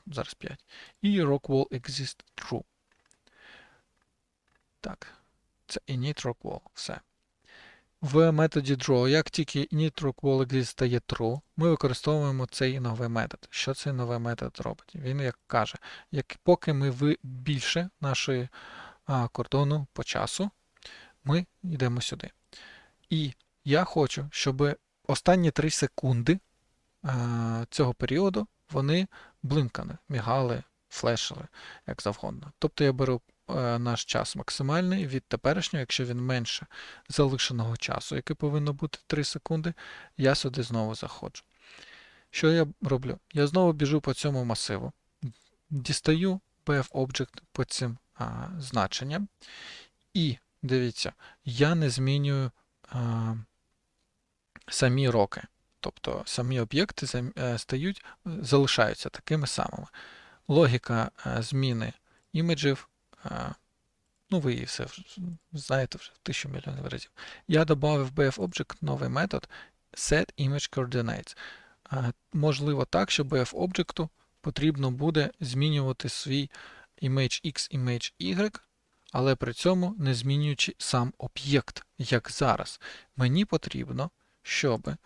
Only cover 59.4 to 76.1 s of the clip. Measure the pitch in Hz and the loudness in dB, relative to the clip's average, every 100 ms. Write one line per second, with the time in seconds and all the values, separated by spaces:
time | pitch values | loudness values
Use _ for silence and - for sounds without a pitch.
59.4 | 139 - - - - - - - - - | 0 -2 -4 -4 -14 -16 -20 -20 -20 -16
60.4 | - 151 147 123 - 113 113 - 131 123 | 2 6 6 6 2 0 0 -4 -4 -4
61.4 | 113 135 135 113 113 - _ _ _ 160 | -2 0 0 0 -4 -8 _ _ _ 0
62.4 | 170 156 147 135 - _ _ - - 117 | 0 2 2 0 -4 _ _ -16 -10 -6
63.4 | 127 - _ _ _ _ _ _ - 185 | -6 -10 _ _ _ _ _ _ -2 0
64.4 | 135 120 123 - - - - - 175 165 | 2 0 -4 -6 -8 -10 -18 -10 -10 -10
65.4 | _ 151 - 135 127 - - _ - 135 | _ -10 -2 -2 -2 -6 -16 _ -6 -6
66.4 | 139 135 - - - - - - - - | -6 -8 -8 -8 -8 -8 -12 -16 -18 -14
67.4 | - 156 160 147 151 147 131 147 135 - | 2 4 4 4 4 2 0 2 2 2
68.4 | 185 - - - 151 135 131 127 190 - | -4 -4 -8 -6 -4 -2 -2 0 0 -2
69.4 | - - - _ _ - - 151 - - | -8 -20 -20 _ _ -6 2 2 2 -2
70.4 | 135 143 - - 123 123 117 110 - - | 0 0 -4 -4 -2 0 -2 -4 -10 -16
71.4 | - - - _ - 135 123 - _ 156 | -18 -18 -20 _ -6 -2 -2 -4 _ 0
72.4 | 151 139 147 139 131 170 196 - 135 139 | 2 2 0 0 2 2 2 2 2 2
73.4 | 123 - 180 185 170 - 156 _ _ _ | 0 0 -2 0 -4 -2 -6 _ _ _
74.4 | 156 - 151 143 135 123 151 156 147 - | -6 0 2 2 0 0 2 2 0 -2
75.4 | 131 127 151 147 131 127 135 | -4 0 2 2 0 -2 -4